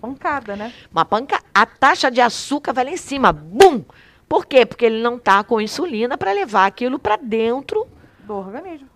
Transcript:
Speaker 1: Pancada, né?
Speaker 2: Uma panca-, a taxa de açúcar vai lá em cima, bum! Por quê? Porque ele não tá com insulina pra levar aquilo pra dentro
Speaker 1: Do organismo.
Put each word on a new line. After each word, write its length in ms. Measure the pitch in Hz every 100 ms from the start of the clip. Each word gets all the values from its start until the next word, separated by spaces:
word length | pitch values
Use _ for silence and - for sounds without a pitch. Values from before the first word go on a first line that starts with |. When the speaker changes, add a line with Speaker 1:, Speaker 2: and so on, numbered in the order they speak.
Speaker 1:
Pancada, 560 | 220 269 359 285 220 202
né? 160 | 214 247 -
Speaker 2:
Uma 140 | -
panca-, 400 | 165 208 277 - _
a 100 | -
taxa 460 | 226 _ 269 330 285
de 100 | 240
açúcar 520 | 240 - - 285 -
vai 140 | 262 254
lá 40 |
em 60 | 359
cima, 360 | - 277 226
bum! 520 | 156 151 202 381 269 135 - _ _ _
Por 180 | 320 -
quê? 200 | 269 233
Porque 200 | - 233
ele 140 | 220
não 160 | 233 240
tá 280 | 240 196
com 160 | 208 226
insulina 580 | 214 - 349 226 233 285
pra 140 | 381
levar 340 | 403 359 208 190
aquilo 320 | - 247 269
pra 180 | - 415
dentro 720 | 277 220 226 247 277 427 440 - _ _
Speaker 1:
Do 140 | 202 202
organismo. 520 | 190 220 370 320 269